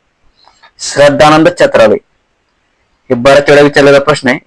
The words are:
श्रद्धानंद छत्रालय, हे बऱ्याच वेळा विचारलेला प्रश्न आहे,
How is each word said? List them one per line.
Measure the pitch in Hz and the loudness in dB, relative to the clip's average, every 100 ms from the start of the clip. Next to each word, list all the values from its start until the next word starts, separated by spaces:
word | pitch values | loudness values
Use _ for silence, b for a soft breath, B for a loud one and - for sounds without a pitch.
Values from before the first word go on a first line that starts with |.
| _ _ _ _ b b b _ | _ _ _ _ b b b _
श्रद्धानंद | - 139 143 135 151 156 165 175 | -8 0 0 2 2 2 0 0
छत्रालय, | 143 - 110 - - _ _ _ _ _ _ _ _ _ - | -2 0 0 -2 -8 _ _ _ _ _ _ _ _ _ -8
हे | |
बऱ्याच | 123 139 143 143 | -4 0 0 2
वेळा | 143 | 2
विचारलेला | 143 147 143 143 | 2 2 2 2
प्रश्न | 143 143 127 | 0 -4 -4
आहे, | 135 | -6